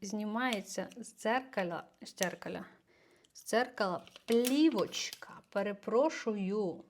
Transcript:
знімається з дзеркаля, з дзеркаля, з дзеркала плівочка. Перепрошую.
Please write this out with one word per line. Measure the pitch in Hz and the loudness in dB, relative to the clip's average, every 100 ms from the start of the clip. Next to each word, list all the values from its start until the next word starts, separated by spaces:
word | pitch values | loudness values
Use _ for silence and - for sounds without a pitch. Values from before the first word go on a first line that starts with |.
знімається | 196 208 208 220 254 208 196 - 180 240 | -6 -4 -2 0 0 0 -4 -6 -6 -8
з | - - | -16 -4
дзеркаля, | 220 254 262 208 175 165 - - | 2 2 0 -2 -2 -4 -10 -16
з | - - | -10 -2
дзеркаля, | 180 170 - 180 - - _ _ _ _ _ | -2 -4 -8 -10 -12 -20 _ _ _ _ _
з | - - | -16 0
дзеркала | 226 247 - 190 170 - - - | 0 0 0 -2 -2 -6 -10 2
плівочка. | 233 240 277 320 220 160 - - - - - - | 4 6 6 6 6 0 -2 -8 -10 -16 -18 -6
Перепрошую. | 202 202 202 - 226 311 - 233 208 190 214 190 170 | -2 -2 -4 0 4 4 2 -4 -2 -2 0 -2 -4